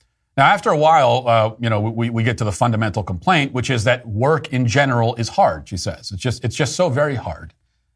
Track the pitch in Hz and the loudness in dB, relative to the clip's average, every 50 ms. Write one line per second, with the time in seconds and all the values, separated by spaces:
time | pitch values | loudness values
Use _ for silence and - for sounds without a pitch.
0 | _ _ _ _ _ _ - 139 135 156 208 196 - 233 170 147 151 156 165 156 | _ _ _ _ _ _ 0 2 4 4 4 2 2 0 2 4 4 6 6 6
1 | 131 120 120 127 123 117 117 113 107 110 110 - 120 113 110 104 107 110 110 113 | 6 4 4 2 2 2 4 4 4 2 -2 -4 -2 -2 0 0 0 -2 -2 -2
2 | 117 120 117 113 113 123 110 - 120 104 92 - 123 120 113 110 113 107 - 110 | -2 -2 -2 0 0 0 0 0 -2 -4 -2 0 0 0 0 0 -2 -2 -2 -4
3 | 92 - 92 85 - 185 185 151 139 139 120 127 120 - 131 117 - 131 123 127 | -6 -6 -6 -4 0 2 2 2 0 0 -4 -6 -2 -2 -2 0 2 0 0 0
4 | - 117 101 107 123 147 160 147 151 - 131 127 127 117 101 139 143 135 120 120 | -2 -8 -4 -2 0 0 0 0 -2 -4 -2 -2 -2 0 2 2 2 2 2 0
5 | 113 117 123 120 113 - - 190 202 143 - 78 71 - 98 87 - 101 - - | 0 0 -2 -4 -6 -4 0 2 2 2 2 -4 -10 -10 -10 -8 -8 -8 -10 -10
6 | - - 98 90 - 127 117 - - 113 - - 151 151 - - 180 165 120 139 | -14 -14 -12 -6 -4 -4 -4 -4 -6 -6 -2 -2 -4 -4 0 -2 -2 0 0 -2
7 | 147 147 135 107 - - 82 - 80 80 _ _ _ _ _ _ _ _ _ | -2 -2 -2 -6 -8 -10 -12 -12 -14 -20 _ _ _ _ _ _ _ _ _